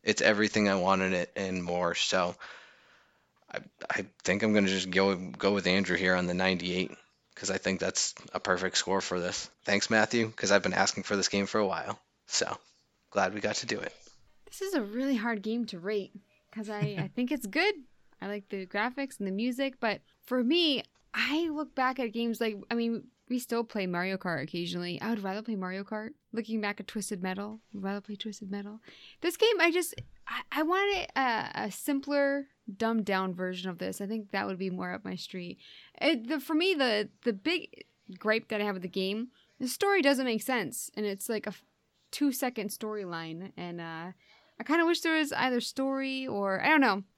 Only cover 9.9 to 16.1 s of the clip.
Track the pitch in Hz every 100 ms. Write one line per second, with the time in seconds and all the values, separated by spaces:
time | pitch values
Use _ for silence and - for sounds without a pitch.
9.9 | 110 107 120 110 - 98 98 90 95 98
10.9 | - - 101 92 101 98 110 101 85 -
11.9 | 104 _ _ - - - - _ _ _
12.9 | _ _ 101 92 104 104 104 120 104 -
13.9 | - - - - _ - - 392 349 202
14.9 | 226 269 247 233 220 214 240 226 180 185
15.9 | 208 185